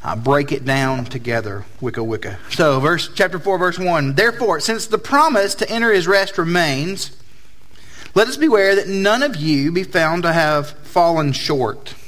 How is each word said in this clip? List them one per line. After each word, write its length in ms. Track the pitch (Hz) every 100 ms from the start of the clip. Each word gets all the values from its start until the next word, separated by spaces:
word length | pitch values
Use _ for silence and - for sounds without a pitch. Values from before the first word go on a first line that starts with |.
uh, 120 | - 98
break 360 | 120 143 143
it 120 | 151
down 420 | 127 135 135 131 123
together, 600 | 123 120 117 107 101 101 -
wicca 220 | 123 113
wicca. 340 | 113 110 - 95 -
So, 280 | - 160 135
verse, 300 | 143 170 - -
chapter 240 | 185 175
four, 180 | 196 185
verse 220 | 180 175
one. 340 | 180 165 139
"Therefore, 460 | 139 226 226 233 165
since 260 | - 226 -
the 140 | 214
promise 560 | - 285 320 226 196 -
to 120 | -
enter 240 | 226 233
his 140 | 196 170
rest 320 | 196 190 -
remains, 720 | 165 175 160 135 160 196 - - - - - - - - - - -
let 140 | 185 233
us 100 | 277
beware 380 | 311 214 196 196
that 120 | 180
none 360 | 196 196 226
of 120 | 285 185
you 360 | 156 147 139
be 120 | 175
found 380 | 185 180 160 170
to 100 | 175
have 440 | 165 156 151 143 -
fallen 500 | - 180 170 165 147
short." 600 | 131 - 143 117 104 - -